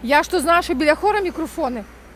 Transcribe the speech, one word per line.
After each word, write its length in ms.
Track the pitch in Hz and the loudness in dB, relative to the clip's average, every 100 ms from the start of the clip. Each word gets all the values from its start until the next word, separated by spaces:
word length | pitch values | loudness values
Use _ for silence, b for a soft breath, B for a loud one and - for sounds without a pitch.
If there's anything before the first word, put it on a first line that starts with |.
Я 200 | 240 294 | 2 2
ж 80 | 330 | 2
то 80 | 359 | -2
знаю, 240 | 294 339 | 2 2
що 100 | 349 | 2
біля 220 | 262 302 302 | 0 2 2
хора 260 | 403 415 | 2 0
мікрофони. 640 | 359 320 320 - 277 240 202 - - | -2 -4 -8 -4 -6 -6 -12 -20 -20